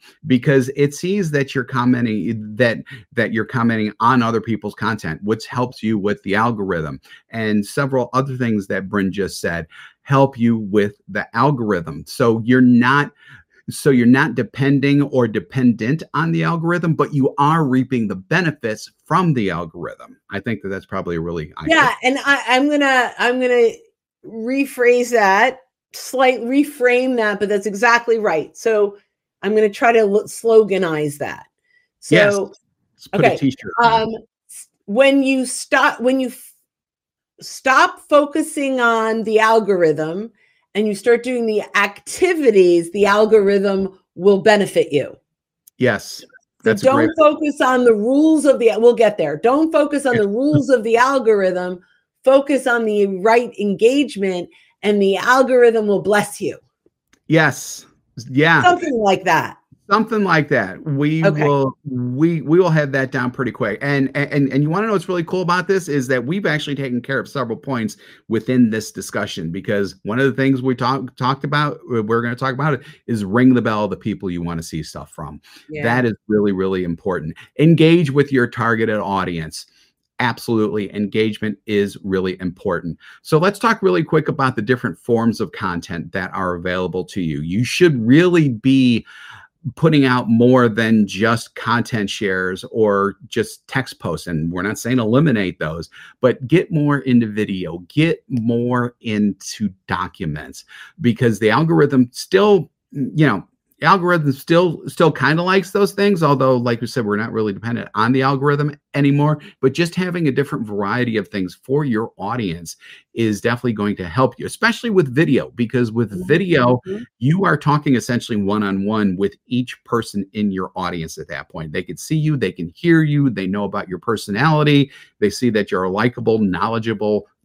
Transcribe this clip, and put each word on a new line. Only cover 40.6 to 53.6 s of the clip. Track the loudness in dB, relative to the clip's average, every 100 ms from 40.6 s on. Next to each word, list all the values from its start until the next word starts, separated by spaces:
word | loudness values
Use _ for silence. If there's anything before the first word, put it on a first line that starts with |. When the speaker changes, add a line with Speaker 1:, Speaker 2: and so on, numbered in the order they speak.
| _ -4
Speaker 2:
and | -2
you | -2
start | 0 0
doing | 0 -2 -2
the | -2 -2 0
activities, | 0 -4 -14 -2 0 2 4 6 6 4 0
the | 0 2
algorithm | 4 4 4 4 2 0 -2 -4 -8 _ 0
will | 2 4
benefit | 4 4 2 0 0
you. | 0 -4 -8 _ _ _ _ _ -2
Speaker 1:
Yes. | 0 0 -4 -16
Speaker 2:
So | -20 -20 _ _
Speaker 1:
That's | 0 2
a | 4
Speaker 2:
don't | 4
Speaker 1:
great | 2 4
Speaker 2:
focus | 4 4 -2 0
on | 0 4
the | 4
rules | 4 2 2 4 4
of | 4 4
the, | 2 4
we'll | 4 6
get | 2 2
there. | -2 0
Don't | 0 2 2
focus | 2 0 0
on | 0
Speaker 1:
Yeah. | 0
Speaker 2:
the | 0
rules | 0 0 2 4
of | 2
the | 2 2
algorithm. | 2 2 2 2 2 -2 -4 -8 -14 _ _ _
Focus | 4 4 4 0 0
on | 0 0
the | 0 0 0
right | 2 2 0 -6